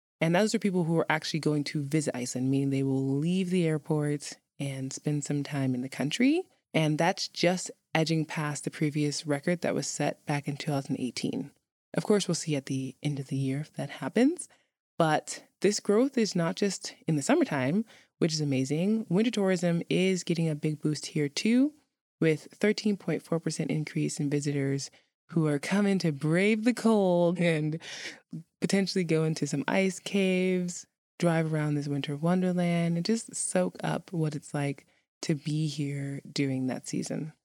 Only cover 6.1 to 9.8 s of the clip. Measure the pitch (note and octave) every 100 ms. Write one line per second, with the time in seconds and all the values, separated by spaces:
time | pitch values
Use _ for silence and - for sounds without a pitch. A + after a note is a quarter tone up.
6.1 | - B3+ E4 - _ _ D#3 D#3 D3+ E3
7.1 | - - - E3+ F3+ - - _ D#3+ D#3
8.1 | D#3+ D3+ - D3 D3 - - D3+ D3 D3
9.1 | C#3 D3 C#3+ F3 F3+ - C3+